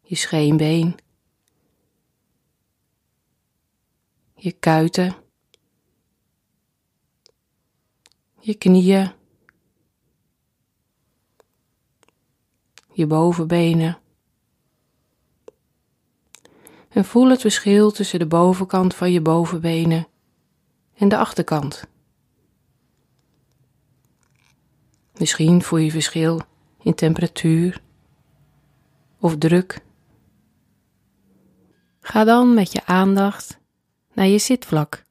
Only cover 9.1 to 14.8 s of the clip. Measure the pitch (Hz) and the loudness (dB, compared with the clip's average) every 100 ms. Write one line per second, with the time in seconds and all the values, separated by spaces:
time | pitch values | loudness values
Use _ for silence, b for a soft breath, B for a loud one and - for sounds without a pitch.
9.1 | - _ _ _ _ _ _ _ _ _ | -8 _ _ _ _ _ _ _ _ _
10.1 | _ _ _ _ _ _ _ _ _ _ | _ _ _ _ _ _ _ _ _ _
11.1 | _ _ _ _ _ _ _ _ _ _ | _ _ _ _ _ _ _ _ _ _
12.1 | _ _ _ _ _ _ - _ - 156 | _ _ _ _ _ _ -20 _ -4 -2
13.1 | 156 170 170 165 170 170 165 160 170 _ | 2 0 0 -2 0 2 0 -2 -6 _
14.1 | _ _ _ _ _ _ _ | _ _ _ _ _ _ _